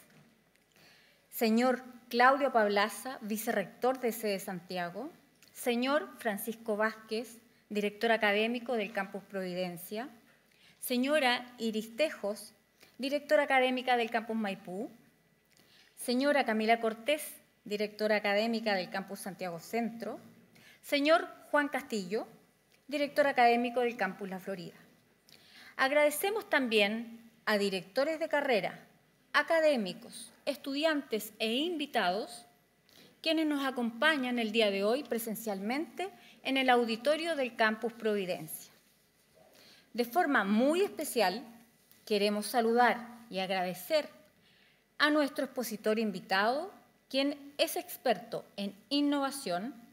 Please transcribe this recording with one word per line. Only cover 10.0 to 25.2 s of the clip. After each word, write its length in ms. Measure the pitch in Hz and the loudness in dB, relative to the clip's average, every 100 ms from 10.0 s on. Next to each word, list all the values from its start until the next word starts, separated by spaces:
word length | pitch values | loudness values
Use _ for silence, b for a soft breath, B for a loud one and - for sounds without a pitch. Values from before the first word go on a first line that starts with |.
| 277 - _ b b b b b | -10 -14 _ b b b b b
Señora 760 | - 247 262 302 254 247 247 - | -2 0 2 4 4 2 -2 -6
Iris 380 | 226 214 214 - | -4 -2 -4 0
Tejos, 560 | 311 - 202 214 - - _ _ b b | -2 -2 -6 -6 -12 -20 _ _ b b
directora 440 | 262 285 285 302 | -4 -2 2 2
académica 540 | 285 269 254 254 254 247 | 4 4 4 2 2 2
del 140 | 226 | 2
Campus 260 | 233 220 226 | -2 -2 -4
Maipú. 520 | 214 190 - 185 269 - _ _ _ _ _ _ b b b b | -4 -6 -8 -8 -8 -12 _ _ _ _ _ _ b b b b
Señora 480 | - 247 285 285 | -2 0 2 2
Camila 360 | 233 220 220 233 | 2 2 4 4
Cortés, 440 | 226 220 - 302 - - _ _ | 2 -4 -2 -2 -4 -16 _ _
directora 520 | - 202 208 208 214 208 | -8 -4 -4 -2 0 2
académica 580 | 208 202 226 226 220 | 2 0 0 0 0
del 140 | 196 180 | -2 -2
Campus 300 | 196 190 196 | -6 -8 -10
Santiago 400 | 208 175 185 170 | -10 -8 -8 -8
Centro. 640 | - 220 233 226 226 277 - - - - B B | -6 -4 -4 -4 -10 -10 -16 -20 -20 -20 B B
Señor 440 | - 285 294 339 359 - - | -4 0 4 4 2 -12 -2
Juan 180 | 294 285 | 0 0
Castillo, 600 | 262 - 220 180 214 339 - _ _ _ _ - | -4 -4 -6 -4 -6 -6 -14 _ _ _ _ -8
director 400 | 294 285 294 285 | -4 -2 2 2
académico 540 | 269 240 240 247 247 | 6 6 6 2 0
del 160 | 240 233 | -2 0
Campus 320 | 190 185 196 | -4 -4 -8
La 100 | 185 | -10
Florida. 360 | 180 190 165 - - _ _ _ | -10 -10 -12 -16 -20 _ _ _